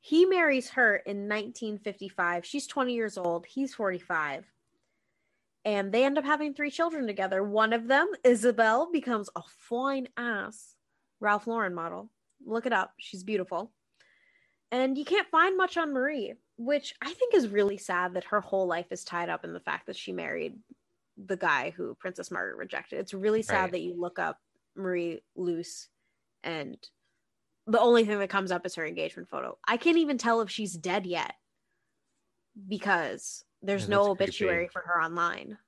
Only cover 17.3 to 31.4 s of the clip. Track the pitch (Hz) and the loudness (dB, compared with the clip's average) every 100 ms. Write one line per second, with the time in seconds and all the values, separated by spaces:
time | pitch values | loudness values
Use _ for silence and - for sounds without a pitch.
17.3 | 440 226 202 202 202 - 180 180 180 - | 4 4 2 2 0 -2 -2 0 -4 0
18.3 | 208 196 190 185 170 175 - - 175 175 | -2 0 0 2 -2 -4 -10 -6 -4 -4
19.3 | 165 170 170 - 151 - 185 - 180 165 | -4 -6 -10 -6 -6 -6 -12 -8 -8 -6
20.3 | - 160 - _ - _ _ _ - 190 | -6 -6 -10 _ -20 _ _ _ -20 -6
21.3 | 185 175 139 143 170 175 - 190 180 170 | -2 0 0 -2 -8 -10 -8 -12 -10 -8
22.3 | 170 95 65 - - - - 190 196 208 | -6 -6 -8 -8 -10 -8 -10 -8 -4 0
23.3 | 220 214 196 185 180 175 175 175 175 165 | 0 0 0 0 -2 -6 -6 -6 -4 -6
24.3 | - _ _ _ - 190 180 170 165 _ | -6 _ _ _ -8 -4 -2 -4 -8 _
25.3 | - 180 170 175 - - _ _ _ _ | -6 -4 -4 -6 -14 -18 _ _ _ _
26.3 | _ - 165 139 - - _ _ _ _ | _ -8 -8 -8 -14 -20 _ _ _ _
27.3 | _ _ _ - 220 233 233 214 208 196 | _ _ _ 2 6 8 8 6 2 0
28.3 | 196 190 175 180 170 156 170 160 175 180 | 0 0 -2 -4 -6 -6 -4 -6 -6 -10
29.3 | 143 127 - - 233 339 339 302 254 233 | -8 -8 -6 -2 2 4 4 4 2 4
30.3 | 226 208 - 202 165 180 196 185 170 - | 2 2 -4 -6 -4 -2 -2 0 -4 -4
31.3 | - | -8